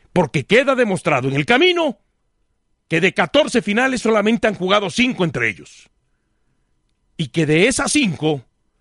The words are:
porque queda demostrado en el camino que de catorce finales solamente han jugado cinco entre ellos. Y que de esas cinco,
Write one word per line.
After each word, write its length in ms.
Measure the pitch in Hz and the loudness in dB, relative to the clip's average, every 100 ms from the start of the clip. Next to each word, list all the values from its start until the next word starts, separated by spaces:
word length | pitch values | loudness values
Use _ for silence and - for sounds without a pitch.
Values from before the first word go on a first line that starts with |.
| _ | _
porque 320 | - 160 151 | -2 -2 -4
queda 300 | 117 214 277 | 0 2 2
demostrado 540 | 254 233 185 - 139 131 | 0 0 -2 -2 -2 0
en 60 | |
el 120 | 135 151 | -2 0
camino 540 | 247 359 349 320 - _ _ _ _ _ _ _ _ - | 2 2 2 -2 -6 _ _ _ _ _ _ _ _ -4
que 140 | 123 | 0
de 140 | 180 | 0
catorce 480 | - 180 285 294 240 | 0 0 2 2 0
finales 400 | 190 202 262 254 | 0 0 0 0
solamente 440 | 226 220 208 226 226 | 0 0 2 0 0
han 80 | |
jugado 360 | 196 185 202 202 | -2 0 0 0
cinco 340 | - 247 185 | -2 -2 0
entre 240 | 175 127 113 | -2 -2 -4
ellos. 400 | 87 73 - - _ _ _ _ _ _ _ _ _ _ _ _ - | -4 -14 -20 -20 _ _ _ _ _ _ _ _ _ _ _ _ -10
Y 120 | 147 | -6
que 180 | - 151 | -2 0
de 200 | 156 214 | 2 2
esas 260 | - 254 | 0 -2
cinco, 520 | 302 240 139 151 147 - _ _ _ | 0 -2 -2 -2 -4 -8 _ _ _